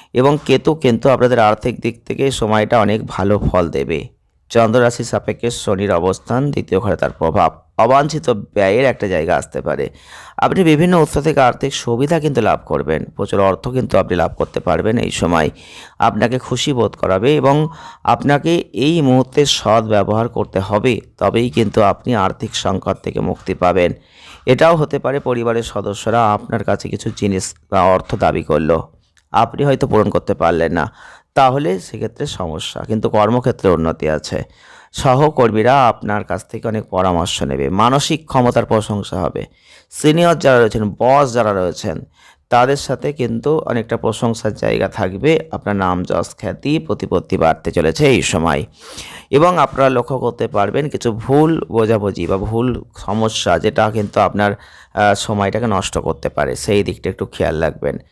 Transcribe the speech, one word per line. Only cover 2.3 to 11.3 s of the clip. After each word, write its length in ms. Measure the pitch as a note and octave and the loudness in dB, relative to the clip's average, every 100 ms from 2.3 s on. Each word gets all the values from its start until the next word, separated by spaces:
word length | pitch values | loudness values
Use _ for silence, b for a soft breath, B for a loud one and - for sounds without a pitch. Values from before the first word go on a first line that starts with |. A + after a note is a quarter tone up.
সময়টা 500 | B2+ G#2+ G#2+ G#2 A#2+ | -2 0 0 2 2
অনেক 260 | G2+ A2 - | 2 0 -4
ভালো 320 | - G2 G#2 | -4 0 0
ফল 300 | - F#2 E2+ | 2 0 0
দেবে। 400 | C#2 C#2 D#2 - _ _ _ _ | -2 -4 -4 -8 _ _ _ _
চন্দ্র 340 | A#2 A2+ B2 | 2 4 4
রাশি 220 | A#2+ - | 2 0
সাপেক্ষে 460 | A#2 G#2+ - G2+ A#2+ | -4 -4 -4 -6 -6
শনির 420 | - - F#2+ G2+ | -4 -4 -2 0
অবস্থান, 580 | F2 F2+ F#2+ - B2 C#3+ | 0 0 -2 -4 -2 -2
দ্বিতীয় 300 | - - F#2+ | -4 -2 -2
ঘরে 160 | G2+ D#2+ | 0 -2
তার 140 | C2+ | -4
প্রভাব, 520 | - E2 F#2+ E2 - _ - | -2 -2 2 0 -2 _ 0
অবাঞ্ছিত 520 | A2+ C3+ D3+ D3+ - | 2 4 2 -2 -2
ব্যয়ের 540 | A2 G2+ G#2 G2 A2 | -4 -4 0 2 2
একটা 220 | C3+ - G2+ | 2 0 -2
জায়গা 300 | F2 D#2+ D2+ | -2 0 -2
আসতে 240 | C#2 C2+ | -4 -6
পারে। 300 | C#2 C#2 C2+ B B B B - | -4 -4 -6 B B B B -4
আপনি 280 | C3+ F#3+ | 0 2
বিভিন্ন 380 | E3 D3+ F3+ F3+ | 4 4 4 4
উৎস 160 | D#3 D3 | 2 0
থেকে 220 | D3+ | 0